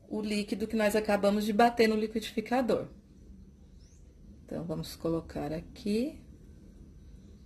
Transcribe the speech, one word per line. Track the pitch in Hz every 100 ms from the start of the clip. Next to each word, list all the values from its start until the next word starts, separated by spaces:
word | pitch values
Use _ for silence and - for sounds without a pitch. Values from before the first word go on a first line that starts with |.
| -
o | 214
líquido | 214 208 208 208 220
que | 220
nós | 208 214
acabamos | 214 202 202 208 208
de |
bater | 214 240 233 220
no | 214
liquidificador. | 214 220 - - 208 247 247 185 - - - - - - - - - - - - - - - - -
Então, | 143 170
vamos | 160 165 -
colocar | 165 165 - 151 147
aqui. | 156 - - 202 214 277 - - - - - - - - - - - - -